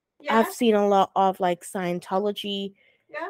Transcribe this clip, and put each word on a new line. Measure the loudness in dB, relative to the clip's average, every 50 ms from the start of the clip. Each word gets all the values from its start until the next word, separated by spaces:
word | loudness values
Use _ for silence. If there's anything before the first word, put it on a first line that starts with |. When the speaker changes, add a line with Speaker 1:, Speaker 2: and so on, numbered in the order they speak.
| _ _ _ _
Speaker 1:
Yeah. | -4 0 2 2
Speaker 2:
I've | 2 2 0
seen | 0 2 2 4
a | 4 4 4
lot | 4 4 2 2 _
of, | 2 2 2 2 0
like, | 0 -2 -2 -2 -6
Scientology, | -10 -8 -6 -4 -4 -4 -6 -6 -4 -4 -2 -2 -2 -4 -6 -8 -8 -6 -6 -8 -8 -12 _ _ _ _ _ _ _
Speaker 1:
Yeah. | -12 -12 -12